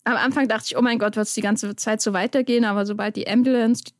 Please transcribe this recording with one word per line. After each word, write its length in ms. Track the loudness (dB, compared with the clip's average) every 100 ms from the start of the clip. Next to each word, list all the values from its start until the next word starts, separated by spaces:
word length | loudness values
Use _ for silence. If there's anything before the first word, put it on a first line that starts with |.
am 140 | -2 0
Anfang 320 | 2 2 0
dachte 160 | 0 -2
ich, 100 | 0
oh 60 |
mein 160 | 2 2
Gott, 160 | 0
wird's 200 | 0 -2
die 60 | -2
ganze 360 | -2 -2 -4 -6
Zeit 260 | -4 -2
so 100 | 0
weitergehen? 520 | -2 0 0 2 2
Aber 200 | 2 0
sobald 300 | -2 -4 -6
die 140 | -6 0
Ambulance 560 | 2 4 4 2 0 -4 -18